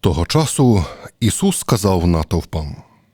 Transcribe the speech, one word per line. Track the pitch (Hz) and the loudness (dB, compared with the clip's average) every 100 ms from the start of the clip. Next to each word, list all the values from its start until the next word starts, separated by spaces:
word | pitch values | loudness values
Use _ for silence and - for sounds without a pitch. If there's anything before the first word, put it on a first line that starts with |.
| 101 | 0
Того | 82 85 | 0 0
часу | 156 151 - 127 104 80 - - _ | 0 0 2 4 4 0 -8 -20 _
Ісус | 110 - 196 - | -2 0 -2 -2
сказав | - 120 98 92 87 | -2 0 2 2 2
натовпам | 85 78 87 - 82 73 71 - _ _ | 0 0 -4 -4 -8 -8 -12 -18 _ _